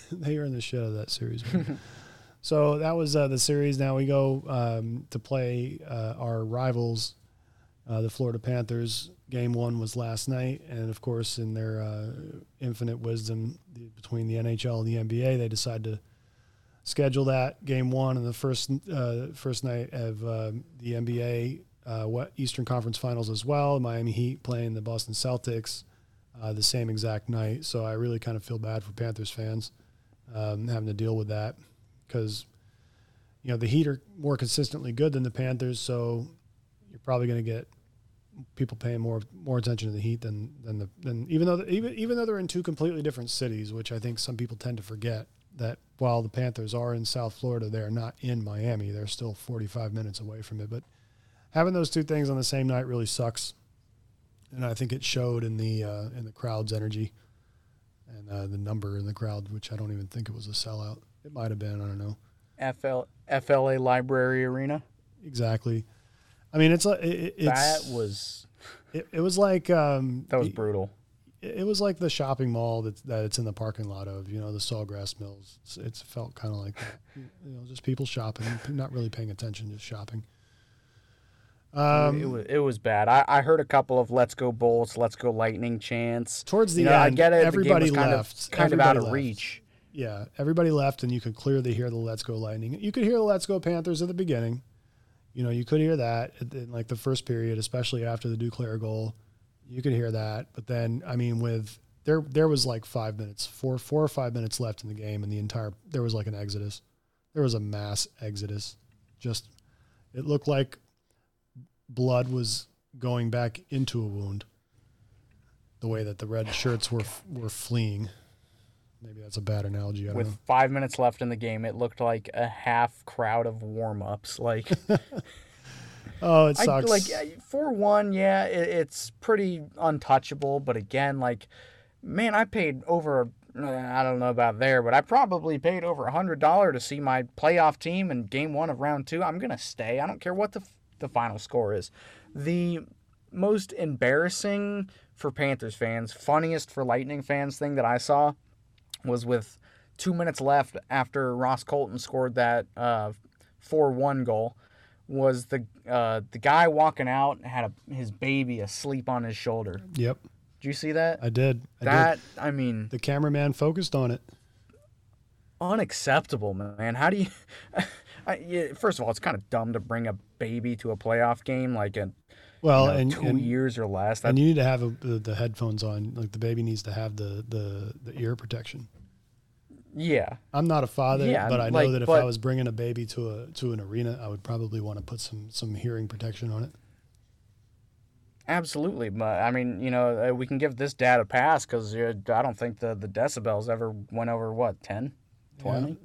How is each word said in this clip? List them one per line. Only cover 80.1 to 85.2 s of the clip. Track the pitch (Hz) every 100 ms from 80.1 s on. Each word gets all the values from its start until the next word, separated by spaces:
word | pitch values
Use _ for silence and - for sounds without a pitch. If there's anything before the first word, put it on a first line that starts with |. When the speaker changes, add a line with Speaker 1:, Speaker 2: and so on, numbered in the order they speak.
| 110 107 _ _ _ _ _ _ _ _ _ _ _ _ _ _
Speaker 2:
It | 147
Speaker 1:
Um, | 147 151 147 147 139
Speaker 2:
was, | 120 -
it | 147
was | 139 104
bad. | 113 104 107
I, | 135 -
I | 139
heard | 135 160
a |
couple | 143 139 131 127
of | 120
"Let's | 123 120
go | - 127
Bolts," | 117 120 117 117 113
"Let's | 113
go | -